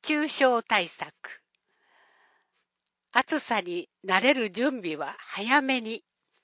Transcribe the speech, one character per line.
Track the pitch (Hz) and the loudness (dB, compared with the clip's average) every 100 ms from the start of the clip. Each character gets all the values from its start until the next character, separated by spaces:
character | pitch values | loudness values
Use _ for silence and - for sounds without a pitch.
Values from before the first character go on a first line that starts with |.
中 | - 302 302 | -2 0 0
症 | - 262 233 | 4 4 4
対 | - 214 170 | 2 2 0
策。 | - 151 - - - _ _ _ _ _ _ _ _ _ _ _ _ _ _ _ _ _ | -6 -14 -12 -18 -18 _ _ _ _ _ _ _ _ _ _ _ _ _ _ _ _ _
暑 | 240 - 302 | 0 2 -2
さ | - 220 | -2 -2
に | 180 175 - _ | -2 -6 -8 _
慣 | 190 185 | 0 2
れ | 247 | 4
る | 262 214 | 2 0
準 | 180 269 262 | -2 -2 -2
備 | 175 151 | -6 -6
は | 139 - | -6 -10
早 | - 185 214 285 | -12 -8 2 2
め | 269 262 | 2 -2
に。 | 220 233 - _ _ _ | -4 -8 -12 _ _ _